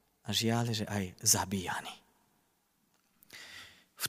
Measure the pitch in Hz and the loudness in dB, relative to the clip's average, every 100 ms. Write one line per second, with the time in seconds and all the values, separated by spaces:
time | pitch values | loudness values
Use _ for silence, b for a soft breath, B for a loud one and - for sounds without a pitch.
0 | _ _ - 98 113 117 117 107 104 104 | _ _ -2 2 2 2 2 0 -2 -2
1 | 90 - 104 101 87 98 85 - - - | -2 0 4 4 2 -2 -2 -6 -8 -14
2 | - _ _ _ _ _ _ _ _ _ | -20 _ _ _ _ _ _ _ _ _
3 | _ _ - B B B B B B - | _ _ -20 B B B B B B -8